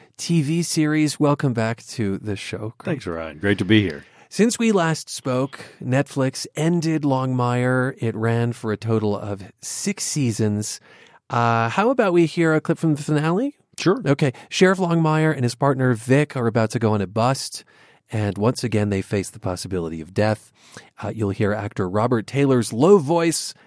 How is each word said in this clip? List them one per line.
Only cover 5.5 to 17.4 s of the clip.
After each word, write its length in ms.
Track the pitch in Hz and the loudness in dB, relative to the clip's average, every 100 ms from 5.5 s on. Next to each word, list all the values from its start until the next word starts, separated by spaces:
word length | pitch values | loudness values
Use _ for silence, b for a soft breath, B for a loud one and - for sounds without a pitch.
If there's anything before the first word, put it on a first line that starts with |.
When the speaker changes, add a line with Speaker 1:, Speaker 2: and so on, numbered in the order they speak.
| - - - | -6 -20 -12
Speaker 1:
Netflix 680 | 120 131 143 143 131 - - - | -2 0 0 -2 -2 -4 -10 -2
ended 460 | 156 175 160 156 | 0 2 0 0
Longmire. 920 | 143 131 131 127 123 123 127 127 127 135 | 0 0 0 0 0 0 0 0 -2 -2
It 160 | 117 | -4
ran 380 | 107 113 117 120 | -2 0 0 0
for 220 | 117 113 | -4 -4
a 40 | 104 | -4
total 400 | 110 110 107 101 | 0 0 0 -2
of 360 | 104 98 95 _ | -6 -10 -12 _
six 420 | - - 196 202 | -12 -6 -4 -4
seasons. 800 | - 156 127 107 107 104 107 - b b b b - | -4 -2 -2 0 0 0 -4 -10 b b b b -4
Uh, 400 | 123 117 117 113 | 0 2 2 0
how 220 | 151 220 | 2 2
about 200 | 254 208 | 2 4
we 140 | 175 160 | 4 2
hear 300 | - 165 156 | 2 2 2
a 40 | |
clip 180 | - 160 | 0 0
from 180 | 165 147 | 2 0
the 80 | |
finale? 520 | 147 147 156 180 277 - _ - | 0 0 0 0 -2 -6 _ -2
Speaker 2:
Sure. 240 | 160 240 143 | 0 0 0
Speaker 1:
Okay. 280 | 143 147 B B | 2 0 B B
Sheriff 300 | - 185 185 | 2 4 4
Longmire 540 | 175 165 156 156 156 | 2 2 2 2 2
and 100 | 135 | 0
his 120 | 120 - | -2 0
partner 380 | 139 131 127 | 0 2 2
Vic 420 | 113 120 135 147 131 | 2 2 2 2 -2
are 120 | 117 | 0
about 240 | 117 110 | 0 0
to 80 | 117 | 0
go 140 | 107 | 2
on 80 | 107 | 2
a 60 | 95 | 0
bust, 560 | 107 120 139 | 0 0 0